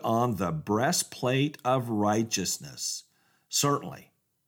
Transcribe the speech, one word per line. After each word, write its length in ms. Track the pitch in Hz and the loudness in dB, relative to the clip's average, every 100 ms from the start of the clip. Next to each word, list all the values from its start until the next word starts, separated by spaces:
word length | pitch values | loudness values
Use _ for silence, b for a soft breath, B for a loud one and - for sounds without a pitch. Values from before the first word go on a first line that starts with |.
on 320 | 117 113 123 95 | 2 2 2 0
the 160 | 87 | -2
breastplate 1040 | 78 98 107 139 175 - - 123 135 147 - | -2 0 2 2 0 -2 -4 0 2 0 -2
of 260 | 127 131 117 | 0 0 0
righteousness. 1160 | 107 104 110 110 113 87 - 71 64 - - - _ _ _ _ | 2 2 2 2 -2 -2 -4 -8 -8 -8 -8 -12 _ _ _ _
Certainly, 640 | - 143 143 90 - - _ _ _ | 0 2 0 -4 -12 -18 _ _ _